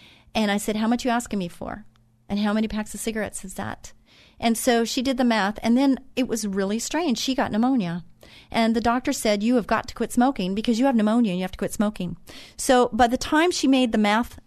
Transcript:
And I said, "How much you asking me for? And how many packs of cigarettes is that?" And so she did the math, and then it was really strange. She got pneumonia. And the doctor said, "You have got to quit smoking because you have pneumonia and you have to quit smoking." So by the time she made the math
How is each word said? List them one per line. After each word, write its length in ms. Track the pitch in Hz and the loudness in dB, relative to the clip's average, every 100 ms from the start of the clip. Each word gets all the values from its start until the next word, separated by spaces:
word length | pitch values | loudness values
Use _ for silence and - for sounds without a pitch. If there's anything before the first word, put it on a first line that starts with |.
| - - _ | -20 -20 _
And 180 | 226 208 | -2 0
I 80 | 202 | 0
said, 180 | - 214 | -2 -2
"How 100 | 220 | 0
much 160 | 240 | 0
you 60 | 262 | 0
asking 300 | 233 - 208 | -2 -2 -6
me 80 | 175 | -6
for? 380 | - - 208 208 _ _ _ - | -8 -12 -12 -14 _ _ _ -6
And 100 | 202 | -2
how 140 | 208 | 0
many 160 | 214 220 | 0 -2
packs 260 | 214 214 | -4 -8
of 60 | 202 | -8
cigarettes 440 | - 220 196 - | -6 -6 -6 -8
is 100 | 190 | -14
that?" 380 | - 110 - - - _ _ - - | -10 -10 -10 -14 -20 _ _ -20 -4
And 180 | 233 220 | -2 0
so 280 | - 233 | 2 2
she 180 | 226 - | 2 -2
did 140 | 247 254 | -2 2
the 80 | |
math, 340 | 247 220 196 214 | 2 2 0 -2
and 160 | 226 240 | 2 4
then 200 | 277 254 - | 4 2 -4
it 140 | - 262 | -4 -2
was 180 | 226 208 | -2 -4
really 320 | 196 196 226 | -2 -2 -2
strange. 400 | - 302 349 226 | -4 -2 -2 -2
She 160 | - | -2
got 160 | 262 214 | -2 0
pneumonia. 540 | 208 247 269 175 170 - - - - - | 0 2 0 -2 -6 -10 -20 -20 -20 -6
And 260 | - 226 226 | 0 2 2
the 40 | |
doctor 320 | 233 240 294 | 2 0 -2
said, 300 | 262 226 208 | -2 0 2
"You 120 | 220 | 2
have 120 | 254 185 | 2 2
got 220 | 226 - | -2 -2
to 60 | |
quit 180 | - 226 | -6 -4
smoking 420 | 240 247 269 185 | 2 2 2 -4
because 240 | 196 220 220 | -2 0 2
you 80 | 269 | 2
have 80 | |
pneumonia 380 | 240 214 233 226 | 4 2 2 0
and 60 | 180 | 0
you 60 | |
have 80 | 185 | -4
to 60 | - | -6
quit 140 | 185 | -6
smoking." 440 | - 208 - 175 170 - - - - | -2 -4 -2 -8 -8 -16 -20 -20 -8
So 340 | - 247 247 | 4 4 4
by 140 | 220 240 | 4 2
the 100 | 254 | 2
time 340 | - 311 349 | 0 2 2
she 160 | - 262 | 2 2
made 260 | 269 247 | 4 2
the 60 | 220 | 2
math 400 | 208 214 247 - | 2 2 -2 -8